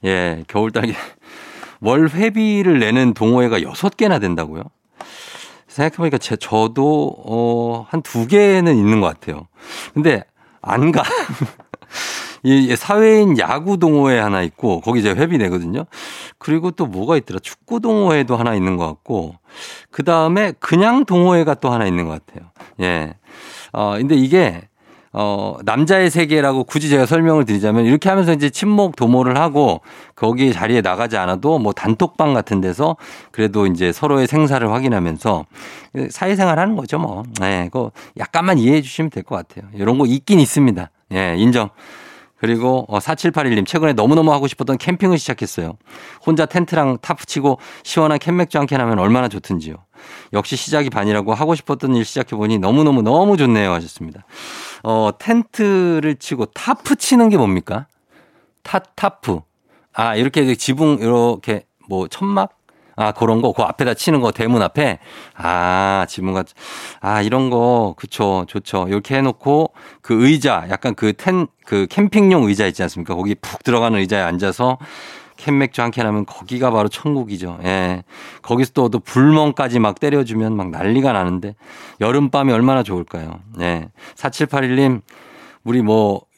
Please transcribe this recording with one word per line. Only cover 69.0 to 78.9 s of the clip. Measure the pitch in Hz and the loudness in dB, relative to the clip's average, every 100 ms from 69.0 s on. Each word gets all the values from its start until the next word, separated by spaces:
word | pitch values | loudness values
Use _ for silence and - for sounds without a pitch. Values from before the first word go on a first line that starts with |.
| 101 135 | -2 -2
해놓고 | 135 - 135 147 160 - - - | -2 -2 0 0 0 -6 -20 -20
그 | - 113 127 | -2 2 4
의자, | 156 135 98 87 | 4 2 -2 -2
약간 | 95 131 104 | -6 -4 -2
그 | 107 | -2
텐-, | 104 - 185 165 _ - | -2 -2 -2 -2 _ -4
그 | 101 95 | -2 -2
캠핑용 | - 202 220 196 180 110 | 0 2 4 4 4 2
의자 | 101 101 | 2 -2
있지 | - | -2
않습니까? | 90 - 85 87 | -6 -6 -8 -6
거기 | 98 101 | -4 -6
푹 | - - | -8 -10
들어가는 | - 120 117 107 | 0 2 2 0
의자에 | 95 104 | 0 0
앉아서 | 90 87 98 - 123 127 151 - - - - _ | 0 -2 -2 0 0 -2 -8 -20 -20 -20 -20 _
캔맥주 | - 143 135 - | -2 0 0 -2
한 | 117 | -4
캔 | 113 110 | -2 -2
하면 | 104 101 | -2 -4
거기가 | - 95 123 131 | -12 -12 0 2
바로 | 113 104 | 2 0
천국이죠. | - 156 143 113 98 90 85 | -2 -4 -4 -4 -8 -10 -8
예. | 87 95 90 90 - - - - | -2 -2 -2 -4 -10 -20 -20 -20
거기서 | - 120 131 | -4 0 0
또, | - | 2
또 | 120 | 0